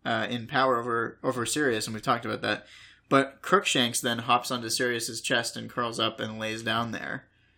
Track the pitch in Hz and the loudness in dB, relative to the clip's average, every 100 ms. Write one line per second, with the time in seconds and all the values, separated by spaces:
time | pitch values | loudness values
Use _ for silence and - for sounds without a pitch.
0 | 123 113 104 120 113 139 131 120 120 117 | -2 0 0 -4 -2 2 4 2 0 0
1 | 110 - 135 123 117 151 139 110 113 107 | -2 -2 -2 -2 -2 2 2 2 -2 -4
2 | 131 117 117 107 107 104 - - - - | 0 0 0 -2 -2 -2 -4 -20 -20 -20
3 | - 139 - - - 190 - 143 120 - | 2 4 4 -4 2 2 4 2 2 0
4 | 123 117 120 120 - 123 113 - 123 117 | 0 -2 2 2 2 -4 -2 0 0 0
5 | 117 113 - 123 117 117 110 127 117 113 | -4 -6 0 0 0 -6 -8 -4 -4 0
6 | 110 113 110 110 110 113 113 113 117 104 | 0 0 -8 -4 -6 -4 -2 0 -2 -4
7 | 71 135 - _ _ | -6 -8 -10 _ _